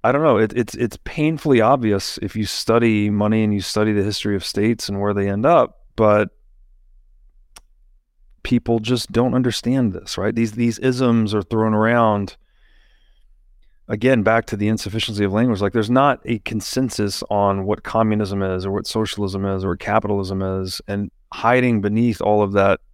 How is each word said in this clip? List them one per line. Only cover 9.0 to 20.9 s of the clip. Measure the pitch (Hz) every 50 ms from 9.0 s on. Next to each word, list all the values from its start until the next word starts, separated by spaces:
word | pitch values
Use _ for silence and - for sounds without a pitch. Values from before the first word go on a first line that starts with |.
| - -
don't | 98 113 123 127 190
understand | 127 127 123 110 - - 120 127 135 127 107
this, | 90 90 - - -
right? | - 95 107 110
These, | 113 117 110 104
these | 113 120 120 110 -
isms | - 131 127 123 131 123 117 113 110 104 107
are | 104 98
thrown | _ 117 110 110 110 107
around. | 107 110 113 120 120 117 110 107 104 101 98 - _ _ _ _ _ _ _ _ _ _ _ _ _ _ _ _ _ _ _ - _ _ _ _ _ - - _ - _ -
Again, | 113 107 113 127 135 117 98
back | 110 113 117 113
to | - -
the | 101 104 107
insufficiency | 110 107 - 101 92 113 - - 110 101 104
of | 98 95
language, | 107 120 127 113 95
like, | 101 98 -
there's | 117 107 104
not | 123 131 139 143 127 - _
a | - 120 104
consensus | _ - 110 107 - - - 127 135 120 - - 107 101 98 - - -
on | 104 101 101 101 98 98 95
what | 98 107 - -
communism | - - 113 113 110 107 107 107 95 101 98
is | 98 95 92 92 92
or | 98
what | 98 104 -
socialism | - - 110 110 101 - - 104 95 95 98 95
is | 98 98 95 95
or | 95
what | 85 -
capitalism | - 113 104 110 107 101 104 101 98 92 98 95
is, | 95 95 95 95 95 95 - - -
and | -